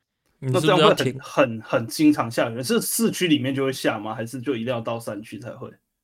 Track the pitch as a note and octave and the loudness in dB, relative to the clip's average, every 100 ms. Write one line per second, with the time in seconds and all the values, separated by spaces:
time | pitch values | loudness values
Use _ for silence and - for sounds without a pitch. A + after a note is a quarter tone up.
0 | _ _ _ _ C3 C3 D#3 F3+ D#3 - | _ _ _ _ -2 2 4 6 6 4
1 | C3 B2+ - - B2+ A2 - C3 A#2 - | 0 -4 -2 2 2 0 -4 -4 -2 4
2 | D3+ D3 A#2+ C#3 B2 A2+ C3+ A3+ - - | 4 4 0 -2 -2 -2 -2 0 0 0
3 | A3 - F3+ C#3+ B2+ C3+ C3+ C3 C#3+ A2+ | 0 0 0 2 0 -2 -2 -2 -2 -2
4 | G#2+ A2 A#2 C3 B2+ A#2+ A#2 A#2+ A#2 A#2 | -4 -8 -8 -6 -4 -4 -2 -4 -4 -6
5 | A#2+ G#2 A2+ G2 A2+ A#2+ - - _ _ | -6 -10 -10 -12 -12 -14 -16 -18 _ _